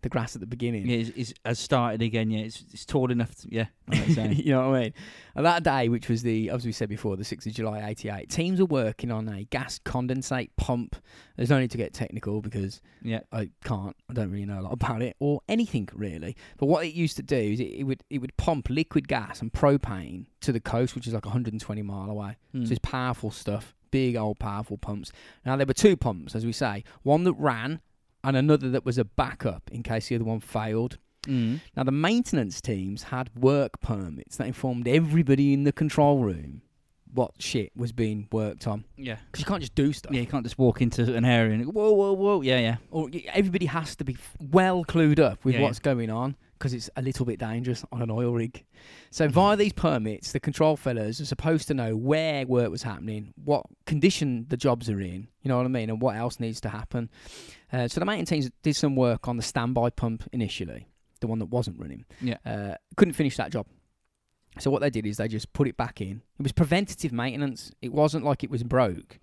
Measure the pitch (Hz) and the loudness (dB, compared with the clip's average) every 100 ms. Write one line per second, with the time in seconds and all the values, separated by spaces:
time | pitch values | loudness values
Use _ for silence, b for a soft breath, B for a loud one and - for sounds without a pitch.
0 | 123 127 113 120 101 120 120 113 101 120 | -4 -4 -4 -6 -8 -4 -2 -2 0 0
1 | 113 - 113 - 107 120 - 135 120 110 | -2 -6 -8 -8 -4 -4 0 2 2 0
2 | 113 113 110 110 107 - - - - 147 | 0 0 0 -2 -4 -12 -18 -18 -2 0
3 | 127 123 113 - - 110 110 _ - - | 2 0 -2 -4 -6 -4 -4 _ -2 -2
4 | - 151 110 139 - 131 131 131 113 - | 2 2 2 0 4 2 4 2 0 -4
5 | B B B - 160 170 165 135 120 117 | B B B 0 2 4 2 2 2 0
6 | - 113 120 110 110 123 120 110 107 104 | 0 0 0 0 0 -4 -4 -4 -4 -4
7 | 110 95 104 104 - 110 110 107 107 107 | -4 -4 -6 -8 -8 -6 -6 -6 -8 -8
8 | 107 101 - - 170 185 185 147 110 104 | -8 -10 -6 -2 0 2 2 4 0 -2
9 | 123 110 110 101 101 131 135 - - 127 | -4 -4 -4 -8 -6 -6 -6 -10 -6 -4
10 | 123 131 131 127 117 - - 123 117 - | -2 -2 -2 -4 -4 -4 0 0 -2 -10
11 | B B B - 117 139 127 117 107 - | B B B -4 2 4 4 -2 -6 -6
12 | 117 107 104 107 107 113 98 - b b | -8 -6 -4 -4 -4 -4 -6 -6 b b
13 | 117 113 - 113 101 _ - 107 98 - | -6 -6 -6 -6 -6 _ -6 -4 -6 -12
14 | _ 120 104 98 101 101 95 120 - 113 | _ -4 -2 -4 -6 -6 -6 -2 -2 -2
15 | 120 - 143 147 - 220 233 131 98 - | -4 -2 -2 -2 0 0 0 -2 -4 -6
16 | 104 80 80 - B B 139 160 165 156 | -6 -6 -8 -10 B B 2 2 2 0
17 | 165 - 131 135 104 110 113 52 139 131 | -2 -2 -2 0 0 -2 -4 -6 -6 -6
18 | _ 139 127 - - 156 - 123 160 156 | _ -8 -6 -2 0 0 -2 -2 0 -2
19 | 135 127 104 - 113 - 143 139 - 92 | 0 -4 -4 -8 -6 2 4 4 0 -8
20 | 82 90 104 _ - 117 - 117 127 - | -8 -12 -14 _ -2 -2 0 0 0 -2
21 | 120 113 104 113 117 110 - 107 104 98 | -6 -6 -2 -2 -2 -6 -8 -8 -6 -6
22 | 98 104 101 113 _ 131 117 120 - 131 | -6 -6 -8 -12 _ -6 -2 -2 -2 -2
23 | 127 120 110 - - 117 - _ _ 135 | -4 -2 -6 -6 -4 -4 -6 _ _ 2
24 | 131 120 107 104 113 101 110 104 - 104 | 2 2 -2 -2 -4 -6 -8 -8 -8 -8
25 | - B B B - 135 135 131 214 175 | -10 B B B -4 0 2 6 6 6
26 | 127 92 73 113 113 113 131 101 - B | 2 -4 -6 -4 -4 -2 -2 -4 -10 B
27 | 135 151 180 151 147 117 120 160 _ _ | 2 4 4 2 0 0 -4 -6 _ _
28 | _ _ 135 135 143 151 135 123 127 120 | _ _ 0 4 6 6 4 -2 0 0
29 | 110 - 127 113 123 85 - - 117 110 | 0 0 -2 0 -4 -4 -8 -10 -4 -4
30 | - 120 113 113 - 113 110 110 123 - | -2 -2 0 -4 -4 -4 -2 0 -2 -4
31 | _ _ - 131 113 139 B - 131 139 | _ _ -2 0 2 0 B -4 0 2
32 | 165 233 240 156 107 - - 104 95 104 | 2 2 2 0 0 -4 -4 -4 -4 -6
33 | - 127 127 120 131 143 131 - - 110 | -6 -6 -6 4 4 6 2 -4 -6 -4
34 | 90 71 - - 208 120 131 120 120 147 | -4 -10 -14 -8 -6 -4 -4 -2 2 4
35 | 165 156 139 135 143 139 143 - 156 - | 4 4 6 6 6 4 4 2 0 4
36 | 147 143 113 87 76 69 _ _ _ _ | 6 6 4 0 -6 -14 _ _ _ _
37 | _ 123 120 - - 123 101 - 120 117 | _ -2 -2 -2 -4 -2 -4 -4 -6 0
38 | 110 107 104 110 107 - - 107 110 - | 0 0 -4 -2 -2 -4 -4 -6 -8 -14
39 | 131 110 - - 147 196 135 - 143 143 | -12 -12 -12 -8 -2 -2 -2 2 2 0
40 | - 135 120 139 117 - 127 113 120 - | -4 -4 -2 -4 -4 4 4 6 2 2
41 | 117 113 123 120 113 107 123 214 214 208 | 2 4 4 6 6 2 0 2 6 6
42 | 196 190 196 202 131 127 113 113 - 160 | 6 4 4 4 4 4 2 0 -4 -4
43 | 156 160 - - 196 180 175 160 151 - | -4 -6 -4 2 2 2 0 -2 -6 -6
44 | 139 127 - - 143 170 185 185 165 165 | -6 -6 -10 -14 4 6 6 4 2 4
45 | 156 147 139 101 131 120 143 110 - 127 | 6 8 6 4 0 4 4 2 0 0
46 | 113 110 131 139 b _ 143 123 - - | 0 -2 -4 -6 b _ -4 -4 -8 -6
47 | 131 131 120 104 113 113 123 120 - 120 | -4 -2 -2 -2 -4 -4 -2 -4 -6 -6
48 | 117 113 120 120 117 - _ B B B | -2 0 0 0 -2 -6 _ B B B
49 | B - 156 139 196 208 208 - 170 135 | B 0 4 6 6 6 4 2 0 2
50 | 107 107 - 147 - 143 156 151 - 117 | -2 -6 -6 -4 -4 2 4 4 0 -2
51 | 107 117 143 143 160 160 - 139 117 110 | -2 -4 -6 -4 0 0 0 -2 0 0
52 | 123 156 160 147 127 127 117 - 120 101 | 2 2 2 -2 2 2 2 0 -8 -8
53 | 95 107 104 - 147 180 - - - 151 | -8 -8 -10 -12 0 0 0 -16 -4 4
54 | 165 - 147 120 120 123 139 123 117 104 | 4 4 0 -2 -2 0 2 2 0 -4
55 | 95 92 107 _ 135 123 127 127 110 110 | -4 -8 -14 _ -2 0 0 0 -2 0
56 | 127 104 120 - 117 110 110 107 110 127 | 0 0 -4 -4 -6 -6 -8 -8 -6 -6
57 | 117 B B B B B B 127 120 - | -6 B B B B B B -2 -2 0
58 | 180 208 165 160 131 - 156 143 147 135 | -2 -2 0 0 0 -2 -2 2 2 4
59 | 123 113 - 120 110 - 117 127 117 - | 2 2 -2 -4 -2 -2 0 2 2 0
60 | 120 113 - 123 107 - 87 58 - _ | -2 -2 -6 -4 -2 -4 -8 -10 -16 _
61 | _ _ 120 110 110 123 123 90 82 65 | _ _ -4 -2 -2 -2 -2 -6 -12 -12
62 | - - 127 113 - 107 101 90 _ - | -18 -6 -6 -4 -6 -6 -6 -10 _ 4
63 | 202 151 147 - 117 117 98 _ _ _ | 4 4 -2 -2 -6 -6 -8 _ _ _
64 | _ _ _ _ _ - - 139 143 113 | _ _ _ _ _ -6 0 2 0 -2
65 | 107 104 110 110 - - 139 - 117 - | -4 -4 -4 -4 -8 -2 -2 0 -6 -4
66 | 95 107 _ _ 139 - 165 175 196 - | -8 -8 _ _ -4 2 2 2 0 -4
67 | 151 120 123 123 143 117 - - 123 131 | -4 -2 -4 -2 -4 -6 -14 -14 -6 2
68 | 151 156 131 139 135 127 120 123 117 87 | 2 2 0 -2 -2 -4 0 2 2 0
69 | - - | -10 -20